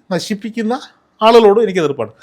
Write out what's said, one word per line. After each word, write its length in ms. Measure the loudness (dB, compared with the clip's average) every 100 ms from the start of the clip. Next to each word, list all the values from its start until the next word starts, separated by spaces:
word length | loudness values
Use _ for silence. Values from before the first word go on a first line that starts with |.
| _
നശിപ്പിക്കുന്ന 680 | -8 -6 -10 -8 -8 -6 -6 -10 _ _ _
ആളുകളോട് 380 | 4 6 4 4
എനിക്ക് 200 | 0 -2
എതിർപ്പാണ്. 300 | -4 -4 -10 -12